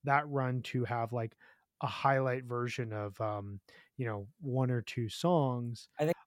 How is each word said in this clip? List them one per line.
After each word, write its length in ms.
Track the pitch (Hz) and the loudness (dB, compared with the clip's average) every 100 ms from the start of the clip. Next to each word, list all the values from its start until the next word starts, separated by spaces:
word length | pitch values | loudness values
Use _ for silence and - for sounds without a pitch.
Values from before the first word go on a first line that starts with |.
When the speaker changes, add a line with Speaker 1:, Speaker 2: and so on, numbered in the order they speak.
Speaker 1:
that 260 | 139 143 147 | 2 2 2
run 320 | 139 127 127 | 0 2 0
to 200 | - 127 | 0 -2
have, 280 | 117 117 113 | 0 0 -2
like, 240 | 120 113 - - _ _ _ | -2 -4 -8 -20 _ _ _
a 60 | 135 | -6
highlight 560 | - 139 135 131 127 | 2 4 4 2 0
version 500 | 123 120 120 - 117 | -2 -2 -2 -2 -4
of, 260 | 107 104 98 | -4 -6 -4
um, 420 | 110 104 101 101 - - - - | -2 -2 -6 -10 -14 -20 -16 -6
you 80 | 120 | -4
know, 220 | 104 101 - | -4 -8 -10
one 280 | 147 127 127 | -2 2 2
or 140 | 123 | 2
two 260 | - - 113 | -2 -4 -4
songs. 800 | - 170 170 135 123 120 117 - - | 0 4 4 4 0 -4 -8 -10 -2
Speaker 2:
I 60 | 151 | 0
think 120 | - | 0